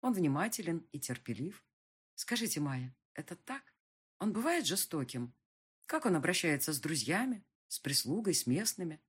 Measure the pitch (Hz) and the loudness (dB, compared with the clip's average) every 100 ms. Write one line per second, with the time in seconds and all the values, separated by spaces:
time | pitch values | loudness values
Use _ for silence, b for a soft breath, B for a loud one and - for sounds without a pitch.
0 | 254 202 156 143 220 - 175 170 - 147 | 0 2 4 4 0 -2 -2 -2 -4 -8
1 | - 120 - 107 156 - _ _ _ _ | -6 -6 -4 -4 -4 -8 _ _ _ _
2 | _ - - 233 226 151 147 131 127 - | _ -10 -2 -2 0 0 -2 -2 -4 -10
3 | _ - 156 175 - 269 - _ _ _ | _ -12 -10 -12 -10 -12 -12 _ _ _
4 | _ - 208 214 277 349 214 - - 160 | _ -2 0 2 2 2 2 0 0 -2
5 | 127 127 120 - _ _ _ _ - 311 | -2 -4 -6 -8 _ _ _ _ -4 0
6 | 247 165 180 175 165 143 - 147 151 156 | 4 4 4 2 4 2 2 -2 0 0
7 | 117 185 262 214 - _ - - 143 139 | 2 2 2 -2 -6 _ -10 -8 -2 0
8 | - 190 208 - - 143 220 - 175 156 | 0 0 2 2 2 2 0 -2 -4 -6